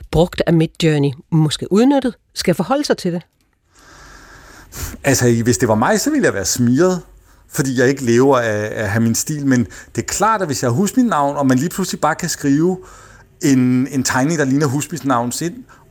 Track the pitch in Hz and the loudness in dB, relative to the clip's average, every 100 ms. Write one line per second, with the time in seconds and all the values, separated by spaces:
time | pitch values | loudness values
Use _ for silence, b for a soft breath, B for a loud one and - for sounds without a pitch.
0 | - 151 180 - - 165 160 - 160 151 | -4 0 0 0 2 2 2 0 0 2
1 | 143 127 - 160 151 - - 202 262 277 | 0 -4 -2 0 2 -2 0 2 4 2
2 | 262 - _ - - 165 170 277 285 202 | 0 -6 _ -6 -2 0 0 -2 0 -2
3 | 180 165 - _ _ _ _ B B B | -4 -6 -10 _ _ _ _ B B B
4 | B B B B B B B B B B | B B B B B B B B B B
5 | 139 127 120 117 117 117 117 107 143 208 | 0 2 2 2 2 2 2 2 2 0
6 | 285 302 160 101 92 - 120 131 185 180 | 0 0 0 0 -4 0 2 4 2 0
7 | - - _ b b - 135 127 127 139 | -8 -20 _ b b -4 -2 2 2 2
8 | 120 117 139 127 117 104 107 - 107 113 | 2 4 4 2 0 -2 -4 -4 -2 0
9 | 113 113 - 151 139 123 113 B B - | 0 0 -4 -4 0 0 0 B B -8
10 | - - 220 214 170 135 165 127 196 254 | -6 0 0 0 -2 -2 -2 0 0 2
11 | 240 156 143 143 135 127 170 - 180 185 | 0 2 0 0 0 2 0 -4 -6 -2
12 | 151 160 170 - 143 143 175 185 B B | -2 -2 -6 -4 0 2 2 -2 B B
13 | B B B - 147 131 127 127 131 139 | B B B -4 0 2 2 0 0 -2
14 | 117 131 139 165 135 139 151 143 - 160 | -2 0 0 0 0 2 0 -2 -6 -6
15 | 139 120 120 - 170 - - b b | -2 -2 -2 -6 -8 -10 -20 b b